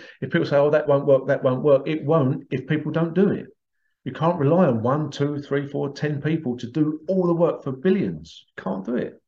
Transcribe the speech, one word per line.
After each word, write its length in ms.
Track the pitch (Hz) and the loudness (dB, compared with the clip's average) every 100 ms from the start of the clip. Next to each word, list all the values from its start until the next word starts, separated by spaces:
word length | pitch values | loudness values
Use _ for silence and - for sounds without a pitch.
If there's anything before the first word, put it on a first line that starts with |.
| - - | -16 -12
if 80 | 139 | -2
people 160 | 170 135 | -2 2
say, 100 | 143 | 2
"Oh, 140 | 147 | 4
that 180 | 151 147 | 2 2
won't 160 | 143 | 2
work, 220 | 151 135 131 | 4 2 2
that 160 | 131 | 0
won't 200 | 135 127 | 0 2
work," 240 | 147 135 147 | 4 4 2
it 160 | 156 | -4
won't 420 | 139 160 131 151 - | 2 2 2 -2 -4
if 160 | 135 - | -6 -2
people 240 | 151 151 | -4 -2
don't 220 | 160 165 | -2 0
do 140 | 170 202 | 2 2
it. 180 | 120 - _ _ _ _ _ | 0 -8 _ _ _ _ _
You 80 | 143 | -12
can't 260 | 135 165 170 | -2 0 2
rely 280 | 139 170 170 | 2 4 4
on 160 | 117 | 2
one, 280 | 113 147 151 | 0 -2 -2
two, 300 | - 143 147 | -2 -2 -4
three, 280 | 143 139 139 | -4 -4 -4
four, 240 | 143 143 | -4 -6
ten 300 | 139 151 139 | -4 -4 -2
people 340 | 147 165 127 120 | -2 -2 -2 -6
to 140 | 113 | -4
do 340 | 156 151 151 - | -2 -2 -2 -2
all 200 | 185 175 | 0 2
the 80 | |
work 280 | 170 170 - | 2 2 0
for 100 | 139 | -6
billions. 760 | 131 190 202 110 80 80 - _ | -2 0 0 0 -6 -14 -20 _
You 140 | - | -12
can't 240 | - - - | -8 -8 -6
do 100 | 110 | -6
it. 260 | - - | -6 -10